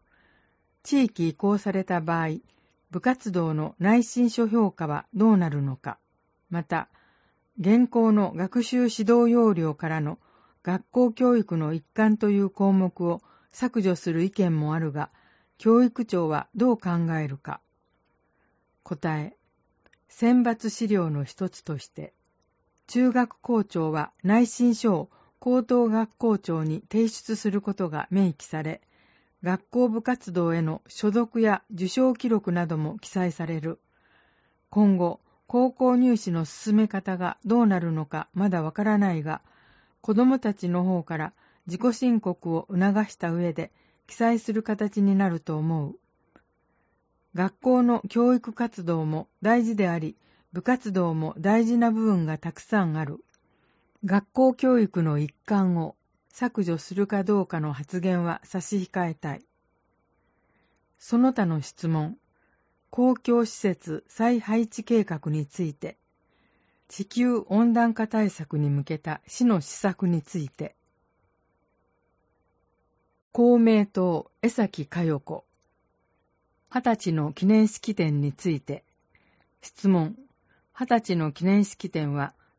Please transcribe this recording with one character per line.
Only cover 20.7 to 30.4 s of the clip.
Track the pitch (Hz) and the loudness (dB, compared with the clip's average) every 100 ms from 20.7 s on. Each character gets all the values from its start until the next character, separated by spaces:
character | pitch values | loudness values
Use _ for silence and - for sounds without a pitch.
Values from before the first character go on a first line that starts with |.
| - 220 | -4 0
料 | 202 165 | 0 0
の | 147 | -2
一 | 135 - 185 | -6 -6 -8
つ | - | -8
と | - 143 | -10 -10
し | - | -12
て、 | - 151 _ _ _ _ _ _ _ - | -16 -16 _ _ _ _ _ _ _ -6
中 | 240 254 | 0 2
学 | 247 240 - | 2 -2 -6
校 | - 226 | -2 -2
長 | 202 170 160 | 0 -2 -2
は | 156 - _ | -4 -6 _
内 | 180 226 240 | 2 4 2
申 | - 240 220 | 2 0 2
書 | 226 | 0
を | 170 165 _ _ _ | 0 -4 _ _ _
高 | 247 254 | 0 0
等 | 226 247 233 | 2 2 2
学 | 220 220 - | 0 -2 -2
校 | 233 202 | 0 0
長 | - 165 | -2 -4
に | 156 156 - | -2 -6 -4
提 | 214 226 | 0 0
出 | - - | -2 -8
す | 220 214 | -4 -2
る | 196 | -2
こ | 202 | -4
と | 196 175 | -6 -6
が | 151 - | -6 -2
明 | 190 185 | 0 0
記 | 151 - | -2 -10
さ | 156 | -8
れ、 | 156 160 _ _ _ _ _ - | -8 -10 _ _ _ _ _ -8
学 | 175 185 _ | -4 -4 _
校 | 247 247 | 0 0
部 | 226 | 0
活 | 240 247 - | -4 -6 -4
動 | 175 | -2